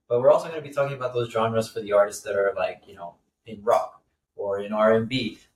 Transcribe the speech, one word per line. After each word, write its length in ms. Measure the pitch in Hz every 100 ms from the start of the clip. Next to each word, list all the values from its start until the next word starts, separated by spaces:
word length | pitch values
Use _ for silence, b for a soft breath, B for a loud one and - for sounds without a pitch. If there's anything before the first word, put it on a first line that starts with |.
| -
But 120 | 120
we're 100 | 139
also 160 | 151 165
gonna 120 | 160
be 80 | 139
talking 260 | 143 135 131
about 180 | 123
those 160 | 120 117
genres 380 | 113 113 113 110
for 100 | 113
the 120 | 101
artists 300 | 101 104 -
that 100 | 104 101
are, 160 | 98 95
like, 260 | 92 - 101
you 80 |
know, 200 | 90 85 _ _ _ 113
in 160 | 107
rock 400 | 110 - - - _ _ _ -
or 240 | 101 101
in 120 | 104
R 200 | 107 110
and 160 | 113 113
B 300 | 127 107 - _